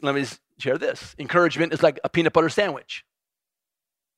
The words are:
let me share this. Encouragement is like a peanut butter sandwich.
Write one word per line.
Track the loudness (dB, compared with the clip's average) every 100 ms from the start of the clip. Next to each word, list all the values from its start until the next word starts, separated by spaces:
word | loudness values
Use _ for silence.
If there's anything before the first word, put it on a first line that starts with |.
let | -2
me | -2 -2 -8 _ -8
share | -2 -2
this. | -2 -6 -12 -14
Encouragement | -2 2 2 2 -2
is | 2
like | 2 2
a | -4
peanut | 0 2
butter | 4 2
sandwich. | 0 -2 -2 -12 -16 _ _ _ _ _ _ _ _ _ _ _